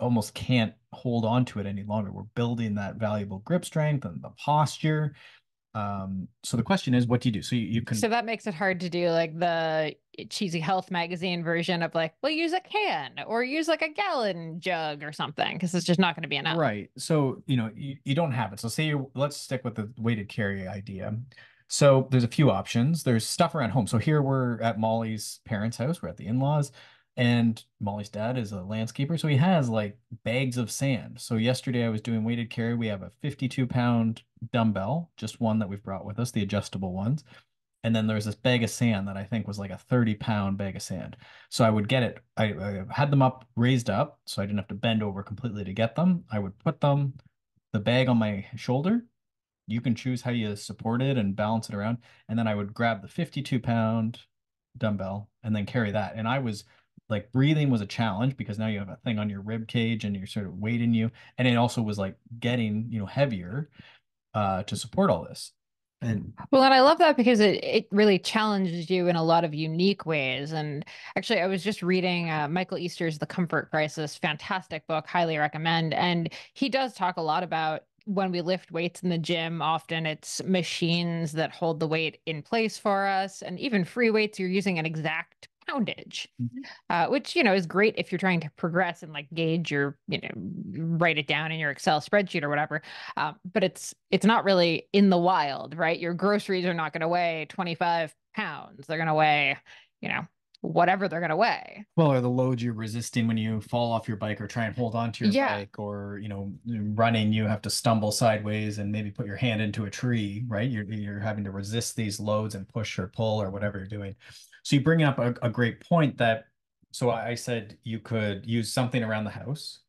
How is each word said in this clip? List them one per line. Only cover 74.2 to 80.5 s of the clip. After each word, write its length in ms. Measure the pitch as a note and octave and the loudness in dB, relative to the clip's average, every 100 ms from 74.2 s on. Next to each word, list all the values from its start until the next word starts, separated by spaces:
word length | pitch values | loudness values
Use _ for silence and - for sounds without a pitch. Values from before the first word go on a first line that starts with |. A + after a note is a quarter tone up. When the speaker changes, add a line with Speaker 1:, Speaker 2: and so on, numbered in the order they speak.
| F3 D3 - F#3+ - D#3 - | -4 -2 -4 -4 -4 -10 -4
Speaker 2:
book, 200 | D#3 - | -4 -2
highly 300 | F3+ E3 D#3+ | 0 2 2
recommend. 560 | D3 D3+ E3 E3 D#3+ | 0 0 0 2 2
And 400 | - F3+ F3 E3 - - | 2 2 2 -2 -6 -16
he 160 | - C4+ | -4 -2
does 240 | C4 C4 | 0 -2
talk 240 | - F#3 F3+ | -2 -2 0
a 40 | |
lot 220 | D#3+ D#3 | 0 0
about 400 | F3 D#3+ D#3+ D#3 - _ | 0 -2 -2 -2 -8 _
when 280 | - G3 F#3+ | -4 0 0
we 100 | F3 | 0
lift 300 | E3 F#3 - | 0 -2 -2
weights 320 | E3 E3+ E3+ | -4 -4 -2
in 60 | F3+ | -2
the 80 | E3+ | 0
gym, 440 | D#3 E3+ E3 E3 | 0 0 -2 -2
often 440 | D3+ D#3+ - E3 D#3+ | 0 -2 -2 -4 -2
it's 380 | D#3 - - | -4 -8 -6
machines 880 | D#3+ | 0